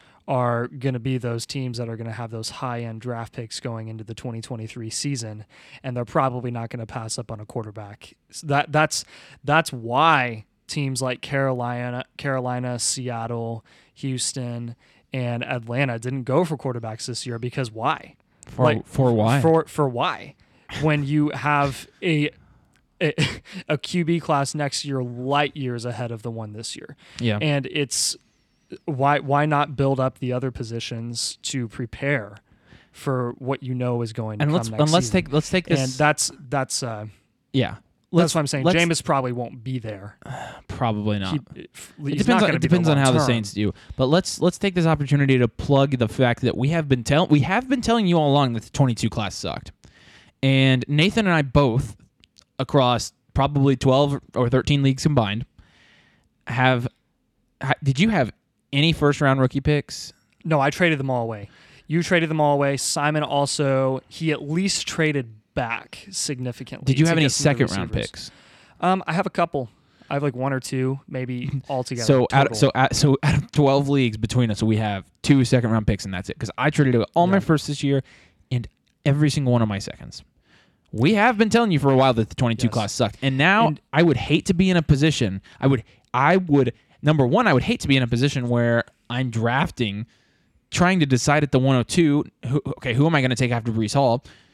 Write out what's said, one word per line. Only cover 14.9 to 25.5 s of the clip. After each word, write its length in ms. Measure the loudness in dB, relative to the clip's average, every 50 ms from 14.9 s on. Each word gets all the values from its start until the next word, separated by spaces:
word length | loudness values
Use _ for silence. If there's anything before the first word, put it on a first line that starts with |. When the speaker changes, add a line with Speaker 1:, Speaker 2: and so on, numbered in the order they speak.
| _ _ _ _
Speaker 1:
and 320 | -6 -6 -4 -4 -4 -6 -6
Atlanta 560 | -6 -6 -8 -8 -6 -4 -2 -2 -2 -4 -6
didn't 240 | -6 -8 -8 -6 -4
go 220 | -2 0 0 0
for 100 | 0 -4 -6
quarterbacks 480 | -6 -8 -8 -8 -8 -10 -10 -10 -10 -10
this 180 | -10 -10 -8
year, 120 | -8 -8 -8
because 320 | -8 -8 -6 -6 -8 -8
why? 460 | -8 -6 -4 -4 -4 -4 -8 -16 -20 _ _ _ _ _ -20 -10
Speaker 2:
For, 160 | -2 2 2
Speaker 1:
Like, 240 | 4 4 2 -2 -4
Speaker 2:
for 240 | 0 2 2 4
why? 300 | 4 4 4 4 2 4
Speaker 1:
For, 240 | 4 4 4 4 2
for 240 | 0 -2 -2 -2 -2
why? 460 | -2 -2 -4 -4 -4 -6 -10 -16 -20 _ _ _ _ _ _ -14 -6 -2
When 220 | 0 0 2 0 0
you 280 | 0 0 2 0 0
have 540 | -2 -2 -2 0 0 2 0 0 -2 -6 -12 -18 _ _
a, 280 | -2 0 0 2 0 -2 -4 _ _ _ _ _ _ _ _ _ _ _ _ -4
a, 120 | -2 -2 0 0 -2 -2 -4 -8 -14
<laughs> 240 | -16 -16 -10 -6 -4
a 100 | -4 -4
Q 280 | -4 -4 -4 -2 0
B 160 | 0 0 -2
class 340 | 0 0 0 0 -2 -2 -4
next 300 | -4 -6 -4 -6 -6 -6
year 180 | -6 -6 -4 -6
light 540 | -6 -8 -8 -4 -2 0 0 0 0